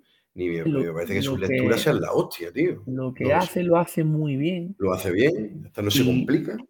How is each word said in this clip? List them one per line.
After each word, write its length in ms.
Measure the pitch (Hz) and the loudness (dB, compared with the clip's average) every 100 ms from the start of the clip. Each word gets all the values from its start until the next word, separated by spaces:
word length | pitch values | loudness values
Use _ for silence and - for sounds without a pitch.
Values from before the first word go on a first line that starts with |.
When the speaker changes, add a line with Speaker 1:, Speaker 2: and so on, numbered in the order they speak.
| _ _ _ | _ _ _
Speaker 1:
ni 140 | - 87 | -6 -4
me, 120 | 82 | -2
Speaker 2:
Lo, 200 | 156 139 | 0 0
Speaker 1:
me 140 | 85 | -2
parece 220 | 82 85 98 | -4 -4 -2
que 40 | |
Speaker 2:
lo 120 | 135 | -2
Speaker 1:
sus 100 | 131 | -2
Speaker 2:
que, 60 | 95 | 0
Speaker 1:
lecturas 340 | - - 113 | 2 2 2
sean 180 | 151 117 | 2 0
la 140 | 82 | 0
hostia, 400 | 135 175 - 85 | 0 -2 -4 -8
tío. 300 | 98 175 - - | -2 -2 -2 -6
Speaker 2:
lo 280 | 131 131 | -6 -6
que 120 | 127 127 | -2 2
Speaker 1:
No 60 | |
lo 40 | 156 | 2
Speaker 2:
hace, 180 | 175 | 2
Speaker 1:
sé. 100 | 185 | 0
Speaker 2:
lo 140 | 175 170 | 2 4
hace 260 | 170 - 156 | 2 0 2
muy 320 | 156 151 135 | 2 0 0
bien. 380 | 156 180 175 - | 0 -2 -6 -4
Speaker 1:
Lo 160 | 98 | -2
hace 180 | 90 98 | 0 0
bien, 520 | 90 143 185 - - - | 2 2 2 -4 -10 -12
hasta 160 | - | -4
no 100 | 101 | 0
se 120 | 98 | 2
Speaker 2:
Y, 20 | 127 | 4
Speaker 1:
complica. 520 | 127 123 147 - 214 | 2 2 0 0 -8